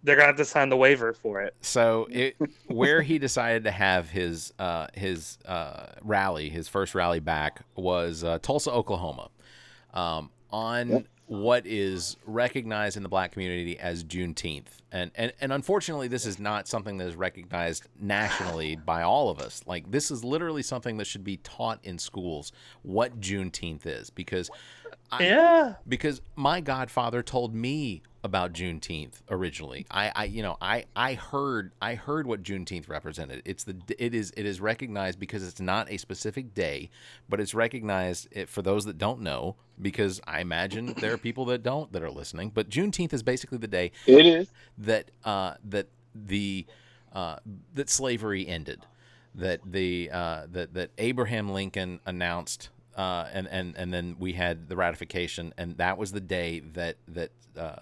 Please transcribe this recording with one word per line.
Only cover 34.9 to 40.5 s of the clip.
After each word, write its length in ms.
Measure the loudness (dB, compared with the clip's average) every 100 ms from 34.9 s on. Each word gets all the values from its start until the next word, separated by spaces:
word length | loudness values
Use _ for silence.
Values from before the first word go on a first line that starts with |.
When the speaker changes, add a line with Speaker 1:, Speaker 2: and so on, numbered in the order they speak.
| -4 -4 -4
Speaker 2:
because 280 | -6 -8 -8
it's 140 | -6
not 280 | -2 0 -2
a 60 | -6
specific 560 | -8 -8 -6 -6 -6
day, 360 | -2 -2 -2 -8 -16 -20 -16 -4
but 100 | -2
it's 140 | 0
recognized, 760 | 0 0 0 -2 0 0 -2 -8
it, 180 | -10 -8
for 120 | -2
those 220 | 2 2 0
that 120 | -2
don't 240 | -2 -2
know, 340 | -4 -2 -4 -8 _ -6
because 380 | -4 0 0 -2 -6
I 140 | -4
imagine 520 | -2